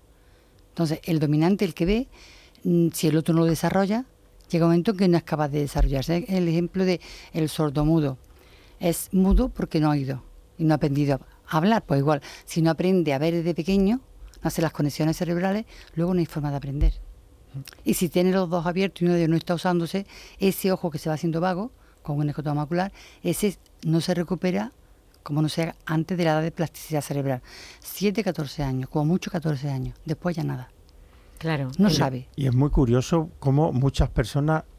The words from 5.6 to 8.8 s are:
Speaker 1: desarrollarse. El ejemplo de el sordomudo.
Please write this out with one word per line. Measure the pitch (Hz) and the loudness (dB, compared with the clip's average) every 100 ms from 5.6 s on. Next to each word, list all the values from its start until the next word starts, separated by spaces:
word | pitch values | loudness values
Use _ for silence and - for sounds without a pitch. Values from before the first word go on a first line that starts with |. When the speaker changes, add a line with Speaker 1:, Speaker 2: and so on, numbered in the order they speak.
Speaker 1:
desarrollarse. | 143 151 139 135 127 170 170 | -2 0 0 0 -2 -2 0
El | 190 175 | 0 2
ejemplo | 165 175 185 | 0 0 0
de | 185 175 - - - | 0 0 -4 -20 -10
el | 160 156 | -4 -4
sordomudo. | - 151 139 151 165 143 131 - - - - - - | 0 -2 2 2 2 2 -4 -14 -20 -20 -20 -20 -4